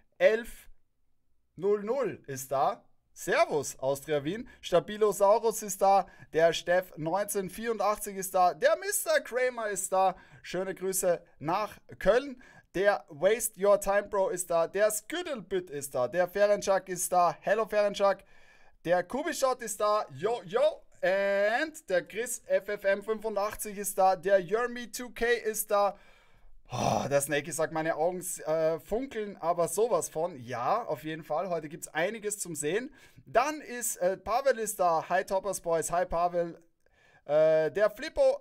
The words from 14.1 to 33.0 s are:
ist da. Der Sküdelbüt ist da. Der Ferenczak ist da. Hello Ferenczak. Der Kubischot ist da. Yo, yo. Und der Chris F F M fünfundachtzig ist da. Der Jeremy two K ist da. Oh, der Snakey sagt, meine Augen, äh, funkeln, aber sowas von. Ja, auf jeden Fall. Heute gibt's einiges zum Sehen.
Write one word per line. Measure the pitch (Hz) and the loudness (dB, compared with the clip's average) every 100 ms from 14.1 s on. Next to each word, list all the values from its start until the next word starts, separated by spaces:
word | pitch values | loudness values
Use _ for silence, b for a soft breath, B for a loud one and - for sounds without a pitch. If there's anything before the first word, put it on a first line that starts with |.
| 208 185 | 0 0
ist | 175 - | -2 -2
da. | 165 165 | 0 0
Der | 190 214 | 2 0
Sküdelbüt | 214 - 320 349 254 170 190 180 | 0 -6 -8 -6 -8 -6 -6 -4
ist | 143 - | -10 -6
da. | 135 123 | -2 0
Der | 170 175 | 0 0
Ferenczak | 202 208 202 208 190 190 | 2 2 4 2 0 0
ist | 175 - | -6 0
da. | 180 175 - | 2 2 2
Hello | 180 208 214 | 0 0 0
Ferenczak. | 208 208 202 196 190 b b b b b _ | 0 0 2 2 0 b b b b b _
Der | 160 180 | 0 0
Kubischot | 175 247 320 277 262 247 | 0 -4 -4 0 0 0
ist | 226 - | -6 -2
da. | 208 214 - | 0 0 -2
Yo, | 135 196 233 | -4 -4 -4
yo. | 170 208 302 - - - | -2 2 2 0 -10 -4
Und | 180 196 196 196 208 240 311 302 - | 0 2 2 2 2 0 -2 -6 -2
der | 180 175 | -2 -2
Chris | 190 247 - | -6 -8 -8
F | - 190 196 | -2 0 0
F | 208 | -2
M | 196 196 | 0 0
fünfundachtzig | 208 214 220 202 208 - 214 202 | -2 -6 -4 -4 -4 -4 -8 -6
ist | 196 - | -4 4
da. | 190 | 4
Der | 180 180 196 | 4 4 2
Jeremy | 165 220 240 240 240 | 4 -2 -2 -6 -10
two | - 247 | -10 -12
K | - | -2
ist | 240 240 214 214 - | 0 0 0 -4 0
da. | 202 202 196 b b b b b - - | 2 2 -2 b b b b b -20 -10
Oh, | 123 - 110 127 | -4 0 0 2
der | 143 | 0
Snakey | 143 147 147 | 0 -2 -4
sagt, | 151 156 | -4 -4
meine | 160 160 | -2 -4
Augen, | 151 165 180 180 - | 0 -2 -2 -8 -8
äh, | 147 160 160 165 | -2 0 2 0
funkeln, | - 214 277 226 208 - | -4 -4 -4 -6 -8 -4
aber | 165 175 165 | -2 0 0
sowas | - 233 180 - | 0 2 2 0
von. | 156 175 143 | -4 -6 -6
Ja, | 120 117 131 208 | -8 -4 0 0
auf | - 151 | -2 -6
jeden | 156 160 | -6 -10
Fall. | 156 156 190 | -6 -4 -2
Heute | 165 151 | -6 -6
gibt's | 165 - | -12 -8
einiges | 151 180 220 208 202 | -4 -2 -4 -8 -8
zum | 175 156 | -8 -6
Sehen. | 147 196 254 B | -2 -2 -4 B